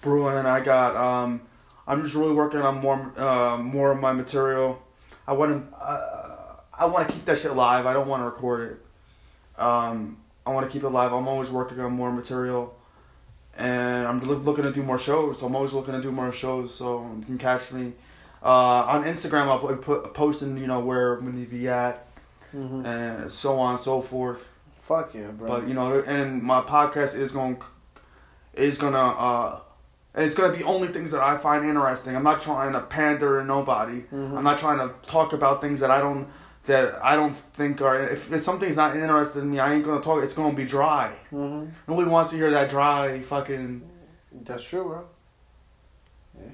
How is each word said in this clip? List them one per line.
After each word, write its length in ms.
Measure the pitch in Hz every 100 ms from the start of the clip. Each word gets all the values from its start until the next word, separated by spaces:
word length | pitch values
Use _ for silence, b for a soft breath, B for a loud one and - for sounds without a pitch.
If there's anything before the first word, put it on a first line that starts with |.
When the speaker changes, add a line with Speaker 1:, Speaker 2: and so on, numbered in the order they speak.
Speaker 1:
brewing. 440 | 143 143 139 135 131
I 140 | 131
got, 340 | 131 131 123 113
um, 460 | 123 123 120 120 - b b b -
I'm 160 | 139
just 100 | 151
really 180 | 147 156
working 280 | 151 151 147
on 180 | 139 135
more, 320 | 139 135 135 -
uh, 400 | 135 127 120 120
more 320 | 120 139 139
of 80 | 135
my 120 | 135
material. 680 | 127 123 139 135 131 131 131 - b b b -
I 60 |
wanna, 320 | 139 151 143 - -
uh, 760 | 135 143 - - - - - - -
I 140 | - 170
wanna 240 | 175 156
keep 140 | -
that 120 | 147 151
shit 160 | 156 131
live. 300 | 120 123 127
I 60 |
don't 140 | 135 135
wanna 160 | 135
record 460 | 120 117 123 120 117
it. 920 | 110 - _ _ - - _ _ -
Um, 580 | 120 120 117 113 107 - - _ -
I 40 |
wanna 160 | 135 131
keep 160 | 143
it 60 | 139
live. 220 | 127 123
I'm 140 | 123 131
always 220 | 135 127
working 300 | 127 123 123
on 120 | 123
more 200 | 123 123
material, 640 | 123 120 127 127 123 120 - b b b b b - - -
and 500 | 123 123 123 123 120
I'm 140 | 123
loo-, 160 | 131 139
looking 280 | 139 147
to 80 | 143
do 100 | 135
more 160 | 135 127
shows. 420 | 131 151 151 123
So 60 | 123
I'm 100 | 131
always 160 | 139
looking 200 | 135 131
to 60 | 131
do 120 | 135
more 200 | 131 127
shows. 420 | 123 131 131 123
So 360 | - 123 120 117 110
you 60 | 110
can 120 | 127
catch 340 | 131 127 -
me, 200 | 131 123 123 B B B B
uh, 420 | - 127 123 123 117
on 160 | 147
Instagram. 420 | 147 165 160 147 139
I'll 120 | 131
put, 200 | 139 131
put, 320 | 139 147 -
posting, 420 | - 147 147 139 135
you 100 | 131
know, 140 | 127
where 340 | 123 127 123
I'm 100 | 120 127
gonna 140 | 123 120
be 220 | 123 127
at, 380 | 123 123 120 - - - _ -
Speaker 2:
Mm-hmm. 300 | 139 131 131
Speaker 1:
and 460 | 123 117 117 113 -
so 260 | - 139 135
on 100 | 123
and 80 | 123
so 200 | - 131
forth. 500 | 131 127 127 120 - - - -
Speaker 2:
Fuck 320 | - - 104
yeah, 140 | 113 104
bro. 200 | 107 113
Speaker 1:
But, 200 | 120 120
you 40 |
know, 260 | 131 127 135
and 420 | 139 143 135 131
my 180 | 120 127
podcast 560 | 127 151 143 147 139 127
is 160 | 135
gonna, 240 | 139 131 127 - - _ - b b b b b
is 240 | - 143 139
gonna, 200 | 143 135
uh, 640 | 127 110 123 120 117 - - _ - _ _
and 100 | - 151
it's 80 |
gonna 180 | - 185
be 80 | 165
only 240 | 165 185 180
things 240 | 170 160
that 100 | 147
I 160 | 135 147
find 260 | 151 147
interesting. 500 | 151 147 135 127 -
I'm 100 | 131
not 160 | 147 147
trying 320 | - 143 135
to 60 | 131
pander 580 | - - 151 147 143 139
to 60 | 135
nobody. 540 | 139 139 120 110 120
Speaker 2:
Mm-hmm. 340 | 120 139 135 139
Speaker 1:
I'm 80 |
not 140 | 143 147
trying 280 | 151 143 127
to 80 | - -
talk 240 | 160 156
about 300 | 156 143 139
things 180 | 147 143
that 100 | 131
I 100 | 135
don't, 280 | 139 139 139 B B B
that 380 | - 135 123 -
I 140 | 123 151
don't 180 | 151 139 -
think 260 | - 147 139
are. 180 | 135 131 135
If, 220 | 139 -
if 120 | 156
something's 340 | 151 185 190 151
not 180 | 156 139
interested 420 | 160 151 147 143
in 60 | 143
me, 80 | 143
I 140 | 135
ain't 120 | 151
gonna 180 | 151 147
talk. 200 | 160 156
It's 120 | 139
gonna 200 | - 151
be 120 | 139 131
dry. 460 | 139 151 147 113 98 -
Speaker 2:
Mm-hmm. 380 | 143 143 147 156 160 -
Speaker 1:
Nobody 220 | 165 175
wants 200 | 165 160
to 60 | 160
hear 140 | 156
that 180 | 147 139
dry 520 | 139 143 143 139 131
fucking. 680 | 127 143 139 135 127 123 165 - - - _ 131
Speaker 2:
That's 200 | 113 120
true, 220 | - 180
bro. 200 | 180 160 175 _ _ _ _ _ _ _ _ _ _ _ _ -
Yeah. 120 | 107